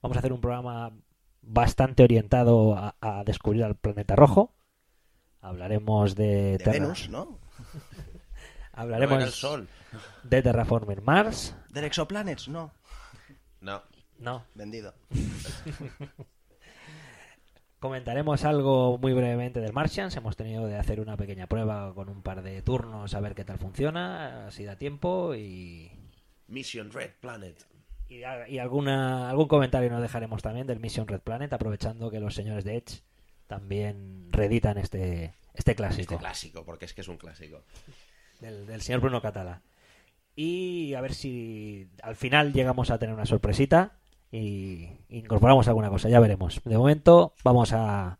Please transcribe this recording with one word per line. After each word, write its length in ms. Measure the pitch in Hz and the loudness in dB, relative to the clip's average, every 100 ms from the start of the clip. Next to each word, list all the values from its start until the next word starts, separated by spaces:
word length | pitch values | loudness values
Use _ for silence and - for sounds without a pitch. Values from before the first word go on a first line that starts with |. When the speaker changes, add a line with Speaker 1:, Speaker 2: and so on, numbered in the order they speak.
Speaker 1:
Vamos 160 | 123 131 | -4 -2
a 40 | |
hacer 120 | 127 | -2
un 80 | 127 | -2
programa 520 | 120 120 123 117 117 110 _ _ _ _ | -4 -4 -6 -8 -10 -12 _ _ _ _
bastante 600 | 117 110 117 - 131 131 | -2 2 2 4 2 8
orientado 720 | 123 117 107 127 120 117 110 101 | 8 8 4 4 8 8 8 4
a, 180 | 104 - | -2 -8
a 240 | 110 101 | -8 -6
descubrir 400 | 101 98 - 107 | -4 -4 0 0
al 100 | 113 | 0
planeta 400 | 104 107 104 104 101 | -2 -4 -4 0 6
rojo. 380 | 143 131 226 _ _ _ _ _ _ _ _ _ | 8 8 2 _ _ _ _ _ _ _ _ _
Hablaremos 760 | 95 90 90 107 107 107 104 | -14 -12 -4 -2 2 4 4
de 380 | 98 104 101 98 | 2 2 2 2
Speaker 2:
De 60 | 95 | 2
Speaker 1:
terra- 140 | 92 | 2
Speaker 2:
Venus, 360 | 120 120 180 - | 2 0 -4 -8
¿no? 320 | 123 330 262 | -10 -10 -14
Speaker 1:
<laughs> 40 | - - 113 156 - - - - - - - - - | -20 -20 -18 -18 -18 -18 -18 -18 -18 -18 -18 -18 -18
Hablaremos 360 | - 117 117 139 | -12 -6 0 2
Speaker 3:
No, 60 | 135 | 2
era 100 | 127 | 0
el 60 | |
Sol. 360 | - 135 147 95 - - 110 - - | -4 -6 -6 -10 -18 -20 -18 -18 -20
Speaker 1:
de 180 | 123 127 | 0 2
Terraforming 600 | 127 117 113 117 107 98 | 4 2 2 0 -2 -6
Mars. 500 | 107 165 214 - - - - | 2 4 2 -4 -10 -14 -14
Speaker 2:
Del 160 | 143 | -8
Exoplanets, 640 | 147 156 156 208 202 139 - | -6 -6 -6 -6 -8 -10 -10
no. 240 | 165 160 _ _ - - - - 139 _ _ | -12 -12 _ _ -20 -20 -20 -20 -20 _ _
Speaker 3:
No. 220 | 95 101 _ _ _ _ | -12 -12 _ _ _ _
Speaker 1:
No. 260 | 120 123 113 | -10 -10 -14
Speaker 2:
Vendido. 400 | 107 104 113 104 - _ | -18 -14 -14 -16 -20 _
Speaker 1:
<laughs> 1120 | - - - - - - 147 147 - 143 _ - _ _ _ - - - 156 151 - - _ _ _ _ _ | -6 -6 -8 -12 -12 -12 -14 -14 -16 -18 _ -20 _ _ _ -20 -20 -20 -20 -20 -20 -20 _ _ _ _ _
Comentaremos 680 | 131 131 120 123 151 143 | -10 -10 -6 -4 -2 0
algo 520 | 147 147 135 135 127 123 | 2 2 4 4 4 2
muy 140 | 131 | 0
brevemente 480 | 127 123 120 123 123 | 2 0 -2 -4 -6
del 120 | 110 | -6
Martians. 440 | 117 156 - 196 139 | -2 -4 -4 -8 -6
Hemos 200 | 113 - | -8 -8
tenido 300 | 110 110 113 | -8 -6 -6
de 100 | 104 | -6
hacer 240 | - 107 | -4 -4
una 160 | 107 104 | -6 -8
pequeña 320 | 101 95 90 | -10 -10 -6
prueba 440 | 110 110 107 98 | -4 -2 -4 -8
con 140 | 95 98 | -12 -14
un 140 | 101 | -10
par 200 | 95 95 | -10 -10
de 200 | 92 95 | -12 -8
turnos 500 | 107 127 117 110 104 | -4 -4 -4 -10 -8
a 60 | 101 | -6
ver 140 | 104 | -6
qué 100 | 104 | -8
tal 140 | 98 95 | -12 -10
funciona, 920 | 98 95 143 165 180 180 147 123 104 | -10 -4 -4 -4 -8 -10 -12 -14 -16
si 120 | 98 | -14
da 120 | 101 95 | -14 -12
tiempo 580 | 139 143 175 185 175 | -12 -6 -4 -2 -4
y 560 | 127 104 92 90 85 82 - - _ _ _ _ | -6 -10 -14 -16 -18 -20 -20 -20 _ _ _ _
Speaker 3:
Mission 460 | 120 131 117 104 | -14 -12 -14 -14
Red 180 | 113 127 _ | -14 -16 _
Planet. 460 | 127 117 95 80 _ _ _ - - | -16 -16 -16 -20 _ _ _ -14 -14
Speaker 1:
y 140 | 123 | -14
a-, 260 | 123 - 120 | -14 -12 -10
y 120 | 135 | -8
alguna, 680 | 123 135 143 135 131 127 123 | -4 -2 0 0 -2 -4 -4
algún 200 | 135 151 | 0 2
comentario 420 | 147 131 131 123 | 4 2 0 0
nos 100 | 120 | -2
dejaremos 420 | 120 120 113 110 | -6 -6 -8 -8
también 260 | - 117 135 | -8 -8 -8
del 100 | 117 | -8
Mission 300 | 113 - 107 | -6 -8 -6
Red 120 | 98 | -8
Planet, 320 | - 117 143 | -8 -10 -8
aprovechando 560 | 131 110 104 123 113 113 | -6 -6 -6 -6 -8 -8
que 100 | 110 | -6
los 160 | 107 104 | -8 -6
señores 280 | 104 104 | -8 -6
de 120 | 95 113 | -6 -8
Edge 260 | - - _ _ _ _ _ | -10 -20 _ _ _ _ _
también 800 | 101 98 101 104 101 98 95 87 | -14 -8 -4 -4 -8 -14 -18 -2
reeditan 480 | 87 104 113 107 101 | 0 2 2 0 -2
este, 560 | 90 95 92 87 82 - _ | -4 -4 -4 -4 -8 -14 _
este 220 | - - | -2 0
clásico. 400 | 113 104 90 92 | 2 -2 -4 -6
Speaker 3:
Este 20 | 82 | -8
clásico, 460 | 90 90 80 82 | -10 -12 -14 -16
porque 200 | 82 82 | -16 -16
es 100 | 87 | -16
que 60 | - | -16
es 80 | 95 | -16
un 80 | 82 | -16
clásico. 460 | 82 78 80 76 _ - - 139 _ _ _ _ | -18 -20 -20 -20 _ -20 -20 -20 _ _ _ _
Speaker 1:
Del, 260 | 113 107 | -18 -16
del 160 | 101 113 | -14 -12
señor 200 | 104 127 | -4 0
Bruno 200 | 127 123 | 0 0
Catala. 420 | 107 101 92 87 _ _ _ _ _ _ _ - | -6 -8 -12 -14 _ _ _ _ _ _ _ -10
Y 580 | 156 180 185 175 156 | -6 -6 -6 -6 -6
a 60 | 131 | -6
ver 140 | 131 | -6
si 760 | 139 139 123 113 110 107 101 92 95 | -8 -8 -8 -10 -10 -12 -14 -18 _
al 120 | 110 | -14
final 380 | 113 131 143 147 | -8 2 4 4
llegamos 380 | 139 127 123 117 | 2 2 2 0
a 80 | 117 | 0
tener 160 | 113 | -2
una 120 | 110 104 | -4 0
sorpresita 720 | 104 - - 139 165 190 _ _ _ _ | 0 2 2 6 6 4 _ _ _ _
y 560 | 113 107 101 95 90 85 - - | -8 -6 -6 -8 -10 -14 -18 -16
incorporamos 580 | 117 110 110 117 135 117 | -14 0 6 10 10 8
alguna 220 | 113 104 | 4 2
cosa, 180 | 98 113 | 0 6
ya 100 | 120 | 10
veremos. 420 | 113 95 90 - | 10 6 -2 -4
De 140 | - 110 | 0 4
momento 560 | 127 151 160 170 175 _ | 6 6 10 10 10 _
vamos 300 | - 123 113 | 4 6 6
a 440 | 113 110 101 92 87 | 2 0 -2 -4 -10